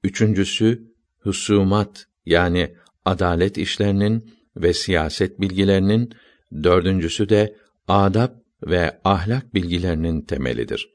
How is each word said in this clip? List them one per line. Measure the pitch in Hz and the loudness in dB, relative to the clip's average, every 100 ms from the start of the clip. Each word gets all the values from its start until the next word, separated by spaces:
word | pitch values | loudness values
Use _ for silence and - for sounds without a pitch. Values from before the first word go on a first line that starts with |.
üçüncüsü | 98 - 107 95 98 - 110 117 - _ _ _ | -6 -2 0 2 -2 0 0 0 -8 _ _ _
husumat | 104 95 - 101 95 101 101 - - _ - | -6 -6 0 2 4 2 -2 -8 -20 _ 0
yani | 82 90 90 76 - _ _ | 2 2 0 -2 -8 _ _
adalet | - 90 90 85 95 - | -4 0 0 2 0 -2
işlerinin | 98 - 101 98 104 113 113 _ _ - | -6 -2 0 0 0 -2 -6 _ _ -2
ve | 85 | 0
siyaset | 87 - 90 78 - 92 - | 0 -2 -2 -2 -2 -4 -2
bilgilerinin, | 98 92 98 95 95 110 120 - _ _ _ 76 | -4 0 2 2 2 0 -2 -8 _ _ _ -2
dördüncüsü | 80 90 90 95 82 - 101 | 2 2 2 0 -2 -4 0
de | 104 107 - _ _ - | 2 2 -4 _ _ 0
adab | 98 98 101 123 - _ _ | 2 4 2 -2 -4 _ _
ve | 78 87 82 - | -2 0 0 -2
ahlak | 95 98 98 127 127 | 0 0 0 -4 -2
bilgilerinin | 101 87 87 92 80 82 80 | -4 -2 -2 -2 -2 -2 -4
temelidir. | 73 69 65 58 57 57 - | -4 -6 -4 -4 -6 -8 -10